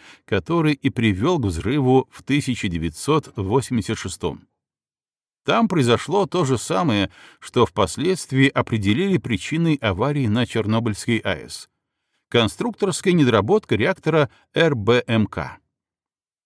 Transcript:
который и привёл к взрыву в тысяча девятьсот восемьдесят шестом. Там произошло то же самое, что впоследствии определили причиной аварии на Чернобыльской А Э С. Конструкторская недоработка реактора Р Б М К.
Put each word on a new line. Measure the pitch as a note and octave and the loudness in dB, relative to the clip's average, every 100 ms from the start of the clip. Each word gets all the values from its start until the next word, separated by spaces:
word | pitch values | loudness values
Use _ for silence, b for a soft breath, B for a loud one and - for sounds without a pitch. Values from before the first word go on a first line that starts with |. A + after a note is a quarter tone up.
| B B - | B B -4
который | G2+ - E3+ D3+ | -4 -2 0 0
и | D3+ C3+ | 0 -2
привёл | - A2 F#2 D3 E3+ | 0 0 2 0 0
к | G2+ | -2
взрыву | E2 G2+ D3 B2+ C3 - | -2 -2 0 4 4 2
в | - | -6
тысяча | - C#3+ B2+ A#2+ G#2 | -4 -2 -2 -4 -4
девятьсот | E2+ E2 - - D3+ - | -4 -4 -4 -2 -2 -2
восемьдесят | - F#2+ C3 - A#2+ G#2+ G#2+ | -6 -2 -2 0 -4 -4 -6
шестом. | F#2+ - E2 B1+ _ _ _ _ _ _ _ _ _ _ - | -8 -6 -6 -8 _ _ _ _ _ _ _ _ _ _ 0
Там | G#3+ A3+ | 2 2
произошло | E3+ A#2+ A2+ - G3+ F3 | 2 4 2 2 -2 0
то | F3+ | 0
же | C3+ A#2+ | 0 0
самое, | - F3+ E3 G2+ F#2+ B B B | 0 -2 0 0 -2 B B B
что | - B2 | -4 2
впоследствии | A2+ - F#2+ - E3 F#3 - C3 C3+ | 2 2 -2 0 -2 -2 -2 2 2
определили | B2+ A#2+ A2+ G2+ B2 G3 E3 | 2 -2 0 2 2 0 -2
причиной | - A#2 - D#3+ E3+ D3 | -2 -6 -4 -2 0 0
аварии | G#2+ F2+ C3+ D3 A#2+ | 0 -2 -2 0 0
на | A2+ | 0
Чернобыльской | A#2+ A#2 G#2 A2+ A#2 G2+ - A2+ | -2 -2 0 0 -2 -4 -2 -2
А | G2+ | -2
Э | E2 - | -6 -8
С. | - - _ _ _ _ _ - | -18 -20 _ _ _ _ _ -2
Конструкторская | A#2+ G#2+ - A#3+ - F#3+ - G3+ | 0 0 -2 -6 -4 -4 -2 0
недоработка | F3 B2 A2 A2 G#3+ - | 2 4 4 4 0 0
реактора | G#2 D3+ F#3 D#3+ D#3 C#3 b b | -2 -2 -2 0 0 0 b b
Р | D3 E3 B2+ | 0 0 2
Б | G2+ B2 - | 2 2 2
М | A2+ G2+ | 0 0
К. | - C2 - _ _ _ _ _ _ _ _ | -4 -10 -12 _ _ _ _ _ _ _ _